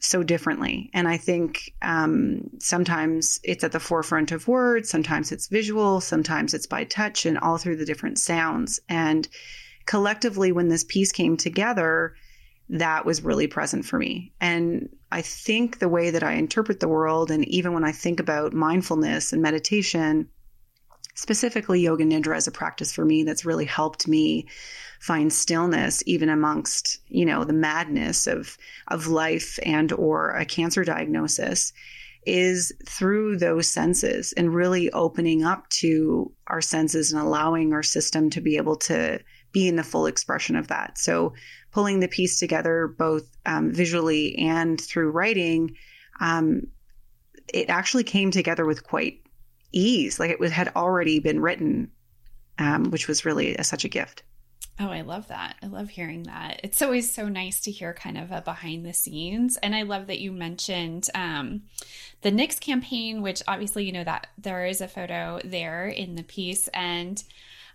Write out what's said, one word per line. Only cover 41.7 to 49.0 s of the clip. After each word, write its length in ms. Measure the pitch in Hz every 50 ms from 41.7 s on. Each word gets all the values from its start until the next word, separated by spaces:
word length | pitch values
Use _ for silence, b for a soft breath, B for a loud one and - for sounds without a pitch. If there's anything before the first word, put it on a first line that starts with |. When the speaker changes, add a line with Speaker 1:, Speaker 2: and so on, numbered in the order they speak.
Speaker 1:
pulling 280 | B 214 208 202 196 190
the 80 | 180 180
piece 300 | - - 180 175 - -
together, 500 | 175 165 165 160 160 165 165 165 165 156
both, 360 | - - 165 160 156 156 - - - - -
um, 260 | 160 160 156 156 156
visually 640 | 165 170 180 165 175 170 160 160 156 151 151 - -
and 420 | - - 160 165 165 165 165 160 156
through 320 | - - - 170 160 151
writing, 640 | 151 170 190 220 226 190 170 165 165 165 165 160 - B B B B B B B B -
um, 460 | - 165 165 165 160 156 - - - - - - _ - - - - - - _ _ _ _ - - - -
it 160 | - - -
actually 340 | 170 180 190 - - 254 220
came 260 | - - 202 196 190
together 360 | 180 190 - 165 170 170 165
with 160 | 156 156 151
quite 400 | - - - 151